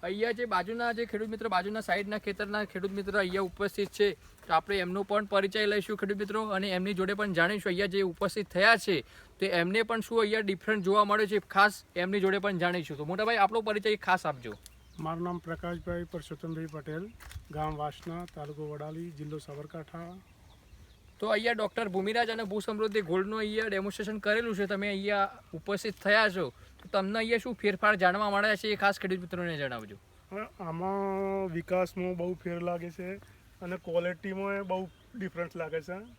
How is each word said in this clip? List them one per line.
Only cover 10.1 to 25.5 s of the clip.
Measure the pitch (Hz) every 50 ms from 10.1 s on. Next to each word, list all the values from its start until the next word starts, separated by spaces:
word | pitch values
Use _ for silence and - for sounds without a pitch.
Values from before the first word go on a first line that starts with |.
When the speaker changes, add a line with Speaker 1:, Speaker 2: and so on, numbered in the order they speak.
| 233 226
Speaker 1:
અહીંયા | 220 208 214 220
ડિફરન્ટ | 220 202 202 175 - - 220 214 180
જોવા | 185 196 208 208
મળે | 202 202 214 214 196
છે, | 208 208
ખાસ | - - - 196 196 208 202 - - _ -
એમની | 180 175 185 196 202
જોડે | 185 190 190 202
પણ | 180 202 190 175
જાણીશું. | 180 175 175 180 160 - 151 135
તો | 151
મોટાભાઈ, | 151 180 190 214 220 233 220
આપણો | 196 196 214 233
પરિચય | 220 220 214 208 196 220 214
ખાસ | 202 - - 185 180 -
આપજો. | 160 147 131 117 113 104 - - - - - - - - -
Speaker 2:
મારું | 156 156 165 165 175
નામ | 175 175 175
પ્રકાશભાઈ | - 160 165 160 - 175 175 170 156 - 175 175 175
પરસોત્તમભાઈ | 160 - 170 151 - 160 143 - 165 160 160 160
પટેલ, | 160 151 156 143 143 151 160 185 214 233 - - - - - - -
ગામ | 156 151 156 156 156
વાસણા, | 147 147 151 147 - - 170 165 170 175 170 -
તાલુકો | 165 147 143 151 143 156 147
વડાલી, | 151 147 147 151 156 165 170 175
જિલ્લો | 160 143 151 147 151 151
સાબરકાંઠા. | 143 - 143 139 151 151 - 165 156 - - 165 170 170 180 190 190 - - - - - - - - - - - - - - - - - - -
Speaker 1:
તો | - 214
અહીંયા | 220 208 220 233 233
ડૉક્ટર | 214 214 202 - - 226 208
ભૂમિરાજ | 175 190 190 202 220 233 240 220
અને | 226 226 226
ભૂ | 196 196 214
સમૃદ્ધિ | 196 - 214 208 220 220 202 220
ગોલ્ડનું | 202 156 170 185 196 202 214 220
અહીંયા | 214 214 208 220 220 220
ડેમોન્સ્ટ્રેશન | 196 196 190 202 196 - 214 185 214 214
કરેલું | - 202 208 226 233 233 214
છે, | 180 202
તમે | 185 208 196 202 208
અહીંયા | 202 196 196 202 208 202 196 196 - - - -